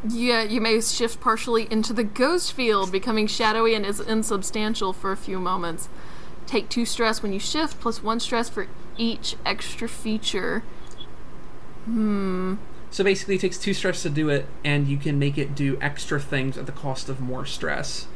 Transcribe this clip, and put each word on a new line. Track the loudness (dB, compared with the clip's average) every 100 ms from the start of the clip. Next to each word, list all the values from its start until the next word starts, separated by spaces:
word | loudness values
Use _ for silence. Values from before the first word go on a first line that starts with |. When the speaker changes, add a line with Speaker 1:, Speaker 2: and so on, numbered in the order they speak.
| -2
Speaker 1:
Yeah, | 0 2 2
you | 2 0
may | 2 2
shift | 2 0 -2 0
partially | 0 0 2 0 2
into | 0 2
the | 0
ghost | 0 2 2 2 0
field, | 0 2 4 2
becoming | 0 2 2 2
shadowy | 2 2 4 4
and | 2 0
is | -2
insubstantial | 0 0 0 0 0 0 0 0 0
for | 0 -2
a | -2
few | -2 -2
moments. | 0 0 -2 -4 -4 -4 -4 -4 -4 -4 0
Take | 0 0
two | 0
stress | 0 2 2 2
when | 0
you | -2
shift, | 0 0 0 0
plus | -2 0
one | 0 0
stress | 0 0 0
for | -2 -2 -4 -4 0
each | 0 0 -4 -2 -2
extra | -2 -2 -2 -2
feature. | -2 0 0 0 0 0 0 -2 -4 -4 -4 -4 -4 -4 -4 -4 -4 -4 -4 0
Hmm. | 2 2 2 0 0 0 -2 -4 -4 -4
Speaker 2:
So | 2
basically, | 4 4 2 2
it |
takes | 2 0
two | 0
stress | 2 0 0
to | 0
do | 2 2
it, | 2 0 -2
and | 2 2 2
you | 2
can | 2 2
make | 2 2
it | -2
do | 0 0 2
extra | 0 -2 0 0
things | 0 0 0 -2
at | -4
the |
cost | -4 -2 -2 -2
of | -2
more | -2 -2
stress. | -4 -2 -2 -2 -2 -4 -6